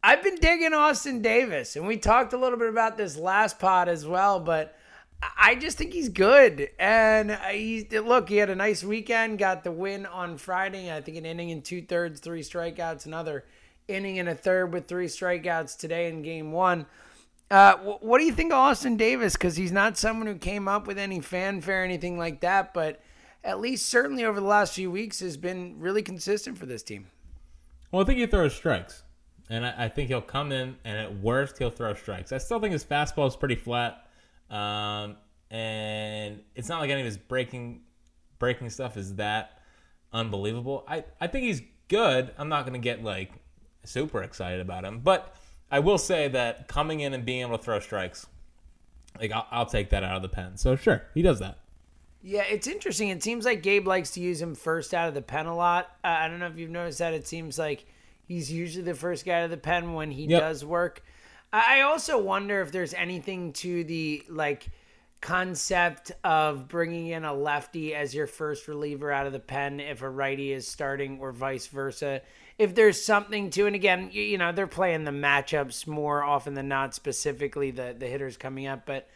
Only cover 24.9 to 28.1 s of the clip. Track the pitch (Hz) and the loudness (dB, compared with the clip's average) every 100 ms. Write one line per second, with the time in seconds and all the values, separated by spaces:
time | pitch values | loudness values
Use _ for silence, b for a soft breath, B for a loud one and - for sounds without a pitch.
24.9 | 180 220 - 185 143 180 185 180 151 170 | -4 -6 -6 -8 -6 -8 -8 -10 -8 -2
25.9 | 202 208 185 180 208 262 202 135 117 - | -2 -2 -8 -2 -2 -4 -12 -10 -12 -10
26.9 | 101 92 _ - - - - - - - | -14 -14 _ -20 -20 -20 -20 -20 -20 -4
27.9 | 185 190 | 2 4